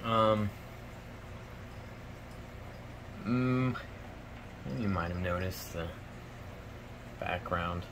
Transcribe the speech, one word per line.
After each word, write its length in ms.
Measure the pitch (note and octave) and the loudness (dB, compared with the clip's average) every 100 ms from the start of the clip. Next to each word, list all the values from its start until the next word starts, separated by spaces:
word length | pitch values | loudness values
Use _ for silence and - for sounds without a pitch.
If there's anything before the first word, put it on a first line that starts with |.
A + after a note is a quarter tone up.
Um, 460 | A2+ A2+ A2 G#2+ G#2 - - - - - - - - - - - - - - - - - - - - - - - - - - - G2 | 6 8 10 8 6 0 -10 -10 -10 -10 -10 -10 -10 -10 -10 -10 -10 -10 -10 -10 -10 -10 -10 -10 -10 -10 -10 -10 -10 -10 -10 -6 2
mm, 480 | B2 B2+ B2+ B2+ A#2+ - - - - - - - - - C3 | 4 6 6 6 2 -4 -8 -10 -10 -10 -10 -10 -8 -4 0
you 120 | G#2+ | 4
might 180 | F#2 F2 | 4 2
have 140 | F2 | 2
noticed 500 | F2+ F2+ F#2 F2+ - | 2 2 2 -2 -4
the 160 | E2+ E2 E2 - - - - - - - - - - - - | -2 -4 -4 -10 -10 -10 -10 -10 -10 -10 -10 -10 -10 -10 -6
background 640 | - F2 - F2 F2 F2 F2 | -2 -2 2 2 2 0 -2